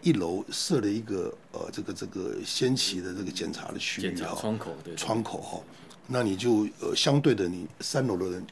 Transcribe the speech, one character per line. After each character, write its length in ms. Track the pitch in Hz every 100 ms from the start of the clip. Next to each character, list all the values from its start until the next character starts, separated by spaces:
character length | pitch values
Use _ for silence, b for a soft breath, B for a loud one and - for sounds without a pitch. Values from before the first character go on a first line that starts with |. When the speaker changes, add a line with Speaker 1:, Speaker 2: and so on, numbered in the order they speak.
Speaker 1:
一 100 | 170
楼 320 | 117 82 95 -
设 280 | - - 147
了 80 | 104
一 140 | 107
个， 320 | 104 98 90 - -
呃， 160 | - -
这 80 | 104
个， 100 | -
这 140 | 87 98
个 300 | 95 90 - -
先 300 | - 127 131
期 260 | - 90
的 100 | 92
这 100 | 92
个 80 | 87
检 200 | 85 82
查 200 | 78 -
的 80 | -
区 220 | - -
域 40 | 92
哈， 100 | 90
Speaker 2:
检 0 |
查 200 | 85 -
窗 220 | 110 110
口， 120 | - 80
对。 120 | 82 82
Speaker 1:
窗 280 | - 110
口 180 | 107 85
哈， 180 | - 85 - B B B -
那 160 | 123
你 160 | 110 95
就， 300 | 120 107 104 -
呃， 140 | - -
相 240 | 156 143
对 140 | 147
的 140 | 107 87
你 200 | 90 85 -
三 260 | - 143 131
楼 100 | 90
的 140 | 92
人 160 | 90 -